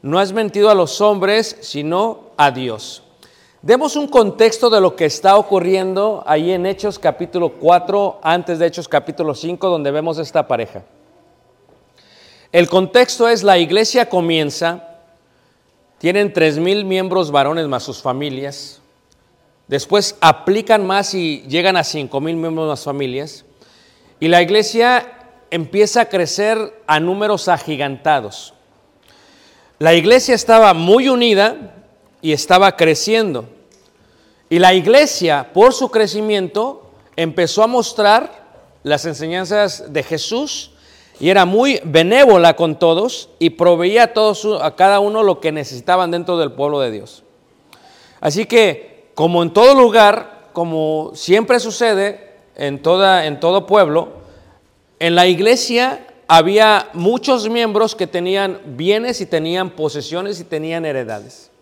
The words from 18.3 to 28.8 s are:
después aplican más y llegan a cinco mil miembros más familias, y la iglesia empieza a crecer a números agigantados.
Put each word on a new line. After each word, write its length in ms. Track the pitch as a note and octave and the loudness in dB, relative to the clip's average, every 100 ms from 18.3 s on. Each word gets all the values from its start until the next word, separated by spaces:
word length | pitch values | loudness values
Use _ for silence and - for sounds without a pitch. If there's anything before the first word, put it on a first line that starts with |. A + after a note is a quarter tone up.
| C3 C#3 C3+ - - _ _ _ _ _ _ _ _ _ | -8 -12 -12 -20 -20 _ _ _ _ _ _ _ _ _
después 500 | C#3 - G3+ G3 - | -8 -2 -2 -2 2
aplican 680 | E3 D3+ - G3+ A3 A3 F#3+ | 2 2 0 -2 2 0 2
más 260 | G3 G3+ | -2 -2
y 300 | F#3+ E3+ C#3+ C3 | -4 -6 -6 -4
llegan 280 | D3+ F3+ F#3 | -2 0 0
a 60 | |
cinco 380 | D#3 D#3 C3+ C#3 | -2 -6 -6 -6
mil 160 | D#3 E3 | -6 -6
miembros 320 | E3 D#3+ D#3 | -6 -4 -6
más 160 | D3 | -6
familias, 600 | - C#3 C3+ B2+ D3+ - _ _ _ _ _ _ _ _ | -8 -8 -6 -8 -12 -16 _ _ _ _ _ _ _ _
y 80 | D#3+ | 2
la 140 | F3 | 2
iglesia 840 | E3+ G#3 G#3 A3+ A#3+ B3 - - - _ _ | 4 2 0 0 2 2 -2 -20 -20 _ _
empieza 520 | E3+ D#3+ G3 G#3 A#3+ | -8 -6 0 0 2
a 60 | A3+ | -2
crecer 720 | F#3+ E3 - G#3 A3 G#3+ - - | -2 -4 -2 -2 -2 -6 -12 -2
a 140 | D3+ | 0
números 480 | E3+ G3 G#3 G#3 - | 0 -2 -2 -2 0
agigantados. 1080 | E3 - D3+ C#3+ C3 D#3 D3 G#2+ - - _ _ _ | -2 -2 -6 -6 -6 -2 -2 -2 -16 -20 _ _ _